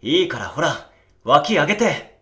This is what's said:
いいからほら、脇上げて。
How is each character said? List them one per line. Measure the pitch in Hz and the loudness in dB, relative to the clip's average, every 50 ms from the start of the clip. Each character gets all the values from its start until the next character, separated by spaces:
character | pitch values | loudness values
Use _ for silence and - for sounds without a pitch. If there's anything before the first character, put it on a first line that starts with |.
い | - 110 143 180 185 | -4 0 0 0 0
い | - | 0
か | - 120 | -4 -10
ら | 101 87 | -10 -10
ほ | - - - | -6 -4 -4
ら、 | - - - - - _ _ _ _ _ _ _ | -2 -4 -6 -12 -20 _ _ _ _ _ _ _
脇 | 110 131 147 - - 220 | 2 2 4 4 2 0
上 | 175 147 | 0 2
げ | 156 208 | 0 0
て。 | 208 233 208 143 - - - _ _ | 2 2 0 0 -2 -8 -16 _ _